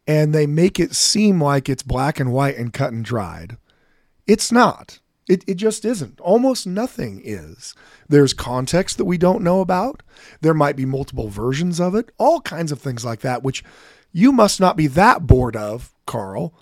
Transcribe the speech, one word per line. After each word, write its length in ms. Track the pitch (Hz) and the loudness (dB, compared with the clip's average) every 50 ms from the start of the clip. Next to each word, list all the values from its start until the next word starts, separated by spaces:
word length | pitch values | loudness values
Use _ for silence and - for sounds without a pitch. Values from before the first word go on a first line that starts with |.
| _ | _
and 280 | - 151 151 151 151 151 | 0 2 2 2 2 2
they 120 | 156 151 | 2 0
make 340 | 147 147 156 175 190 - - | 2 2 2 2 2 2 0
it 140 | 170 - - | -2 -2 -2
seem 480 | - - - - 208 214 208 190 170 147 | -2 -2 0 2 2 2 2 2 2 2
like 260 | 143 143 139 131 - | 2 0 0 0 -2
it's 140 | 131 - - | -6 -6 -4
black 360 | 127 127 127 135 147 160 - | -4 -4 -2 -2 -2 -2 -2
and 120 | 139 127 120 | -2 -2 0
white 240 | 131 139 139 139 | 0 0 0 -2
and 160 | 113 120 117 - | -4 -8 -8 -4
cut 200 | - 135 139 113 | -4 -4 -4 -4
and 120 | 113 113 | -6 -8
dried, 520 | 104 117 113 98 85 82 80 85 98 117 - _ _ _ _ _ _ _ _ _ _ _ _ _ | -6 -6 -6 -6 -6 -10 -14 -16 -18 -18 -20 _ _ _ _ _ _ _ _ _ _ _ _ _
it's 240 | - 208 208 - - | 2 2 2 2 2
not. 500 | 233 240 240 185 - - - - - - _ _ _ _ _ - | 4 4 4 4 2 -2 -10 -20 -20 -20 _ _ _ _ _ 0
It, 160 | 185 180 - | 0 0 0
it 80 | - 190 | -4 -4
just 300 | 175 214 220 214 - - | -2 0 -2 -2 -2 -4
isn't. 360 | 220 254 196 139 98 - - | -4 -4 -4 -6 -10 -12 -6
Almost 460 | - 175 202 240 254 269 254 - - | 0 2 2 4 4 2 0 -2 -4
nothing 540 | 190 180 202 240 254 - - - 113 95 98 - | -6 -6 -4 -6 -6 -8 -8 -10 -10 -10 -12 -12
is. 500 | - 107 92 76 78 87 - - - - _ _ _ _ _ _ - | -10 -10 -10 -12 -14 -20 -20 -20 -20 -20 _ _ _ _ _ _ 4
There's 240 | 147 147 143 131 - | 6 6 6 6 2
context 600 | - - 123 123 127 131 - - 175 190 - - - | -4 -6 -6 -4 -4 -2 0 0 -2 -2 -2 -4 -4
that 60 | - | -2
we 120 | 180 175 | -2 0
don't 260 | 170 175 180 190 - 190 | 2 2 2 2 2 0
know 160 | 170 180 190 | 0 0 0
about. 420 | 190 175 185 180 202 262 302 - - _ _ - - - - - | 0 0 -2 -2 -2 -4 -6 -10 -18 _ _ -20 -20 -20 -10 -2
There 140 | - 156 160 | 0 2 2
might 200 | 156 147 143 147 | 2 2 0 0
be 100 | 131 131 | -2 -4
multiple 420 | 131 135 135 139 - - 127 117 107 | -4 -4 -6 -6 -8 -8 -8 -8 -8
versions 500 | 101 101 107 123 135 143 175 180 175 160 | -6 -6 -4 -2 -2 -2 -2 -4 -2 -2
of 140 | 175 180 185 | -2 -2 -2
it, 160 | 220 240 - _ - | -2 -4 -6 _ 0
all 220 | 214 269 330 320 | 2 2 2 0
kinds 320 | - - 170 156 170 156 147 | -2 -6 -8 -8 -6 -6 -8
of 80 | 127 | -8
things 240 | - 139 123 113 117 | -8 -8 -8 -6 -6
like 160 | 123 113 110 | -8 -8 -6
that, 240 | - 135 127 120 131 | -4 -4 -4 -4 -4
which 180 | 135 127 - - - - - - - - _ _ _ - | -4 -6 -6 -10 -16 -20 -20 -20 -20 -20 _ _ _ 0
you 200 | 165 208 269 277 | 4 4 6 6
must 260 | 240 214 190 - - | 6 4 4 4 4
not 180 | 190 180 - | 2 2 2
be 120 | 185 156 143 | 2 0 0
that 400 | 127 165 196 240 254 - 170 120 | 2 4 4 4 4 4 4 4
bored 260 | 127 127 127 120 110 | 6 6 4 0 -4
of, 380 | 110 104 104 110 123 - - _ _ _ | -6 -6 -8 -8 -10 -12 -16 _ _ _
Carl, 460 | - - 117 101 95 98 120 170 160 - _ | -10 -8 -8 -8 -8 -6 -6 -8 -8 -10 _